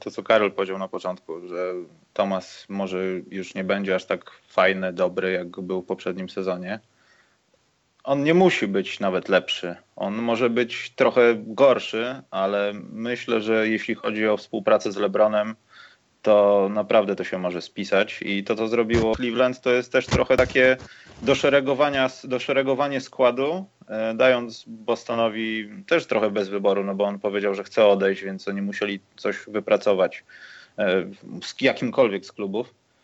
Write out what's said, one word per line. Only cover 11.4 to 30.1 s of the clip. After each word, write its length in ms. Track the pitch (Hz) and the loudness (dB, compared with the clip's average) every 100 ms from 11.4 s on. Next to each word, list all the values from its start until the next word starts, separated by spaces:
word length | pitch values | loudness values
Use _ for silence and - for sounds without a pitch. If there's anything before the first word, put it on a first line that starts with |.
| 110 107 135 110 - 113 120 135 - | -2 4 4 4 0 -6 -6 -8 -8
ale 420 | 95 98 101 101 101 - | -2 0 0 -2 -6 -12
myślę, 480 | 110 117 120 - 113 | -10 -6 -6 -2 -2
że 280 | 107 110 110 | 2 0 2
jeśli 260 | 110 - | -2 -4
chodzi 340 | 110 104 107 110 | -6 -4 -2 0
o 80 | 104 | 0
współpracę 560 | - 113 98 107 113 | -4 -2 2 2 2
z 40 | 101 | -2
LeBronem, 580 | 101 101 107 107 107 110 _ - - _ _ _ | 0 4 4 2 -2 -8 _ -20 -20 _ _ _
to 460 | 107 104 101 101 98 | 4 6 6 4 2
naprawdę 420 | 107 101 110 101 92 | -2 2 2 2 -2
to 80 | |
się 140 | 90 92 | -4 -4
może 240 | 90 87 | -4 -6
spisać. 580 | - - 98 98 104 - | -8 -10 0 0 0 -4
I 220 | - 98 | -6 -4
to, 100 | 98 | -2
co 140 | 110 110 | -2 0
zrobiło 480 | 117 113 117 110 110 | 0 2 2 2 0
Cleveland, 440 | 123 117 127 127 | -2 0 0 0
to 100 | 131 | 0
jest 220 | 123 123 | 0 2
też 140 | 131 - | -2 2
trochę 300 | 127 123 127 | 0 2 2
takie 400 | 127 139 127 131 - - - - | 4 4 4 4 -4 -20 -20 -4
doszeregowania, 880 | 127 131 147 139 135 131 147 139 127 - | 0 2 4 4 4 2 2 2 0 -2
doszeregowanie 760 | 135 123 - 135 135 131 143 135 | -6 -4 0 0 2 0 0 -4
składu, 640 | - - 127 120 139 180 196 _ - | -4 2 2 4 -2 -4 -8 _ -10
e, 260 | 110 113 | -6 -4
dając 500 | 113 127 123 120 110 - | 2 4 4 -2 -12 -18
Bostonowi 1040 | 110 110 113 - 117 113 107 110 110 104 101 - | -8 -4 -4 -2 0 0 0 -4 -4 -8 -10 -2
też 180 | 165 - | 0 0
trochę 240 | 110 107 | 0 0
bez 180 | 101 95 | 0 -2
wyboru, 360 | 101 101 98 | 0 0 0
no 100 | 98 | -2
bo 100 | 98 | -2
on 140 | 101 101 | -2 -2
powiedział, 360 | 104 101 101 | -4 -2 -2
że 100 | 98 | -4
chce 220 | 98 - 107 | -4 4 6
odejść, 360 | 98 98 95 | 6 2 0
więc 260 | 98 95 - | -6 -10 -8
oni 140 | 101 | -6
musieli 380 | 101 - 104 98 _ - | -6 -4 -4 -6 _ -8
coś 200 | 104 98 - | -6 -6 -6
wypracować, 800 | 104 - 104 - 95 90 | -4 0 2 2 2 0